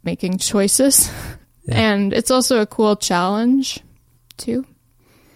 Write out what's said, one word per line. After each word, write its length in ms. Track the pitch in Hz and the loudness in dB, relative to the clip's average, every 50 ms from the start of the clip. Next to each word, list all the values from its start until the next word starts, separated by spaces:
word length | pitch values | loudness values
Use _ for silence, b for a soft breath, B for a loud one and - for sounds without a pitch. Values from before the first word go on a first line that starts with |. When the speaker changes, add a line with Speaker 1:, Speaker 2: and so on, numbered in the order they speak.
| - | -10
Speaker 1:
making 320 | 175 170 - - 180 185 190 | -8 -6 -6 -4 -4 -4 -4
choices. 720 | - - - 202 196 202 - - 254 277 269 - - B B B B B B B B B _ _ - | -4 -2 0 0 2 2 2 2 2 4 4 2 0 B B B B B B B B B _ _ -8
Speaker 2:
Yeah. 120 | - 120 - | -4 0 0
Speaker 1:
And 320 | 226 220 208 202 202 196 202 | 2 2 2 0 0 0 0
it's 180 | 226 233 - | -2 0 2
also 300 | 254 254 247 - 262 226 | 0 2 2 2 2 0
a 60 | 214 | 0
cool 300 | 208 - - 220 214 208 | 0 0 0 2 2 2
challenge, 840 | 208 - - 190 175 180 185 202 214 233 247 262 269 269 - - - - - _ _ _ _ _ _ _ _ - | 0 0 -2 0 0 0 0 0 0 2 2 2 2 0 -2 -6 -12 -16 -20 _ _ _ _ _ _ _ _ -20
too. 300 | - - - 233 254 262 - _ _ _ _ _ b b b b b b b b | -12 -8 -6 -6 -6 -6 -8 _ _ _ _ _ b b b b b b b b